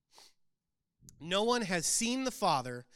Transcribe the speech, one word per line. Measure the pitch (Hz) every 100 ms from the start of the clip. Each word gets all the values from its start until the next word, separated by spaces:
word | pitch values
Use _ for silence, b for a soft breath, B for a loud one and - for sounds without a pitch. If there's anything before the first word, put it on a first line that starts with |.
| _ B B B _ _ _ _ _ _ - -
"No | 160 190
one | 233 247
has | 190 180 -
seen | - 233 262
the | 262
Father | - 185 139 127 123 -